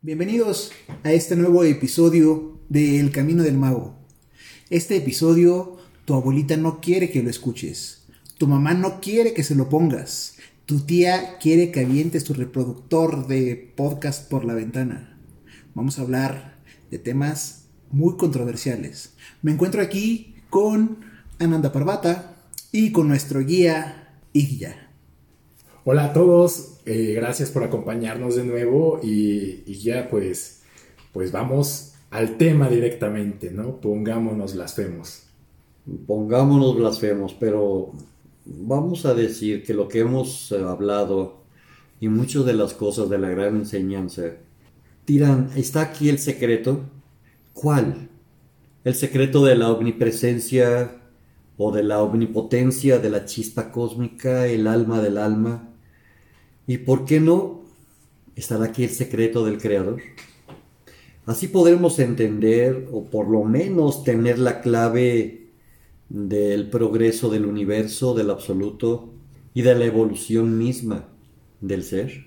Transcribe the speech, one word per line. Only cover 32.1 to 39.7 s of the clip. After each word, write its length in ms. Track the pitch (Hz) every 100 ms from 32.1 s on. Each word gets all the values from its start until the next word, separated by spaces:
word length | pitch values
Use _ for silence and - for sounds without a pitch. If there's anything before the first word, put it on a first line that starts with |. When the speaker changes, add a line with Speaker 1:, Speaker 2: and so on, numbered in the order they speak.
| 110 113 113
Speaker 2:
tema 320 | 160 147 135
directamente, 840 | 117 120 - 107 107 101 98 90
¿no? 280 | 92 117 135
Pongámonos 760 | 107 104 107 113 113 107 98
blasfemos. 720 | 95 87 - 95 85 82 - _ _ _ _ _ _ - 92 -
Speaker 3:
Pongámonos 680 | 107 107 120 139 143 135 113
blasfemos, 580 | 113 107 107 101 98 -
pero 540 | 113 104 101 95 92 73 - _ _ _
vamos 640 | - 76 104 135 165 175 143
a 80 |
decir 500 | 117 113 - 107 101
que 100 | -